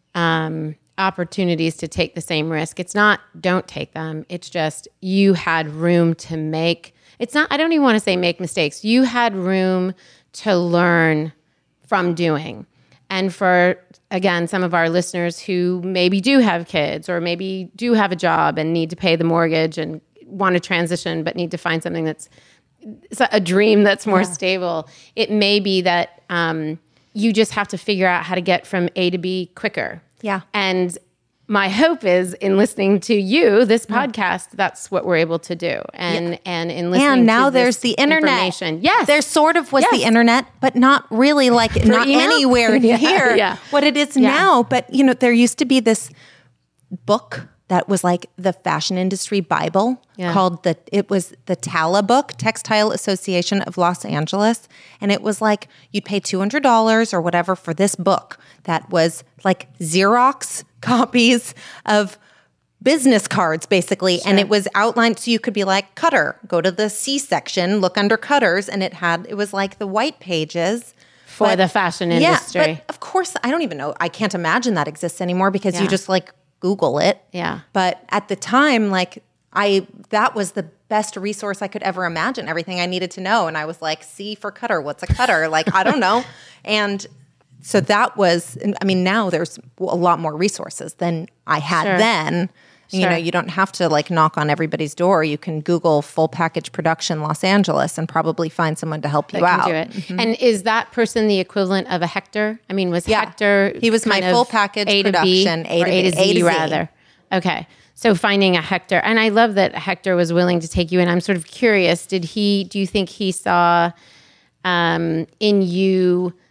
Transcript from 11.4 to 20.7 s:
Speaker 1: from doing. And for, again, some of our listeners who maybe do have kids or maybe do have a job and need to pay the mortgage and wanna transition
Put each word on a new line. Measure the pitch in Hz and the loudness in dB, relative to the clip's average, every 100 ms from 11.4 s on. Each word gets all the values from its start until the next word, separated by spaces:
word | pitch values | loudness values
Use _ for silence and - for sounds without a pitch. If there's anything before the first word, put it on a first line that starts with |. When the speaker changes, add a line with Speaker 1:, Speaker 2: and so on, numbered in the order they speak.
| _ _ _ _ _ | _ _ _ _ _
Speaker 1:
from | 196 175 | -2 -2
doing. | 165 170 151 156 - - _ _ _ - | 0 0 -2 -4 -12 -18 _ _ _ -8
And | 190 190 | -4 -4
for, | 170 190 180 180 185 _ _ _ | -2 2 4 2 0 _ _ _
again, | 190 190 175 170 | -4 -2 0 -2
some | 190 | -2
of | 180 170 | -2 0
our | 165 | 0
listeners | 170 175 180 170 165 | 0 -2 -4 -6 -6
who | - 180 180 180 | -6 -2 -2 -2
maybe | 180 185 180 196 | -4 0 0 0
do | 214 277 | 2 4
have | 220 170 170 | 4 0 -2
kids | 170 147 156 160 | -2 -2 -4 -6
or | 175 | -4
maybe | 170 175 190 190 175 - | -4 -4 -6 -8 -10 -8
do | 240 | 0
have | 220 196 | 2 2
a | 175 | 0
job | 175 160 156 147 | 0 2 0 0
and | 156 | -2
need | 165 160 | -2 -2
to | 170 | -2
pay | 185 165 | 0 2
the | |
mortgage | 170 165 165 160 160 160 | 2 0 0 0 -2 -4
and | 160 156 - _ - | -8 -10 -16 _ -16
wanna | 190 190 180 | -4 0 0
transition | - | 0